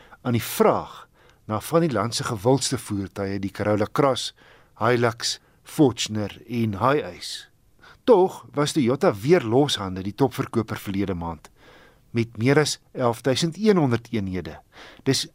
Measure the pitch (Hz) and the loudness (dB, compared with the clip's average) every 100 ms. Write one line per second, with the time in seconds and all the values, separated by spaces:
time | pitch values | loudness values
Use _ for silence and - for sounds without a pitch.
0 | - - 131 120 - - 214 147 127 - | -20 -8 -2 -2 -2 2 4 4 -2 -14
1 | - _ _ _ - 107 - 165 170 110 | -20 _ _ _ -8 -6 0 0 2 0
2 | 110 - 131 113 107 139 - 120 - 101 | -2 -4 -6 -2 2 2 0 -6 -6 -6
3 | 95 - 98 101 98 - 104 104 104 - | -6 -6 -6 -4 -6 -4 0 0 0 2
4 | 143 120 - - - - _ - 110 123 | 2 0 -6 -12 -20 -20 _ -4 0 2
5 | 120 117 - - _ _ - - 143 104 | 2 0 -6 -8 _ _ -8 2 2 2
6 | - 107 101 - - 120 113 98 120 147 | -4 -4 -6 -10 -8 -2 -2 0 0 0
7 | 92 82 - - - _ _ _ - - | -4 -12 -14 -14 -16 _ _ _ -20 -4
8 | - 208 185 - - - 147 165 117 143 | 4 6 6 0 -8 -2 -2 0 0 2
9 | 190 104 120 175 117 120 147 - 98 92 | 0 0 4 2 4 2 2 0 -6 -6
10 | 95 - 131 - 139 117 110 123 - 98 | -8 0 -2 0 -4 -4 -4 -6 -6 -4
11 | 98 90 85 80 - _ - - - _ | -2 -4 -6 -10 -16 _ -20 -20 -20 _
12 | _ 117 117 110 120 143 143 - _ - | _ -4 -4 -2 2 4 2 -4 _ -2
13 | 123 117 139 127 170 160 214 190 139 117 | -2 0 0 0 -2 0 2 4 4 0
14 | - 110 95 92 78 76 _ - - - | -2 -6 -4 -6 -8 -14 _ -20 -20 -4
15 | - 131 160 | -2 0 -4